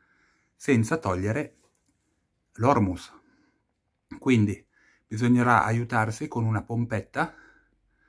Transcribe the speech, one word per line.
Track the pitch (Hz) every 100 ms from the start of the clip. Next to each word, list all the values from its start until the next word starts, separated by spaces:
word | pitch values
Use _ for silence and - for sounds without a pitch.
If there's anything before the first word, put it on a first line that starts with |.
| _ _ _ _ _ _
senza | - 123 110 160
togliere | 101 90 101 139 - _ _ _ _ _ _ _ _ _ _ -
l'hormus, | 120 131 98 85 - - _ _ _ _ _ _ _ _ _ -
quindi | 135 120 104 95 _ _ _ _ _
bisognerà | 110 120 123 123 113
aiutarsi | 110 117 117 120 110 - 151
con | 120 113
una | 107
pompetta | - 117 117 107 - 135 170 - - _ _ _ _ _